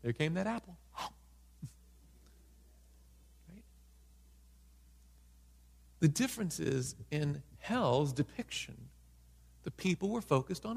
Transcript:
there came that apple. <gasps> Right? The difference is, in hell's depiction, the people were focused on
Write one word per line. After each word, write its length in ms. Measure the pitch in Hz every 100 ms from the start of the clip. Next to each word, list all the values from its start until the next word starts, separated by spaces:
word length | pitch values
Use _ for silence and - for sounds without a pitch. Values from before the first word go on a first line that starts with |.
there 100 | 120
came 220 | 117 156
that 120 | 175 202
apple. 300 | 233 - 175 - -
<gasps> 100 | - - - - - - - - - - - - - - - - - - - - - - - - 156
Right? 140 | 196 - - - - - - - - - - - - - - - - - - - - - - - -
The 80 | 165
difference 500 | 147 247 226 185 -
is, 360 | 156 135 131 - -
in 320 | 151 147 147 - -
hell's 540 | - 247 160 127 147
depiction, 640 | 127 - - - - - - - - - - - - - -
the 80 | -
people 380 | - 185 175 196
were 140 | 233
focused 420 | - 135 127 180
on 120 | 214